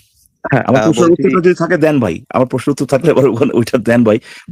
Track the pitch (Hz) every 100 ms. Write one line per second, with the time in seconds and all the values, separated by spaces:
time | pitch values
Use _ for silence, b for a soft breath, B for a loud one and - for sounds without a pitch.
0 | _ _ _ _ - 127 - 117 107 -
1 | 170 170 147 135 175 180 160 170 156 147
2 | 107 82 - - 127 131 147 139 139 139
3 | 165 127 135 117 131 - 113 131 113 120
4 | 110 110 B B B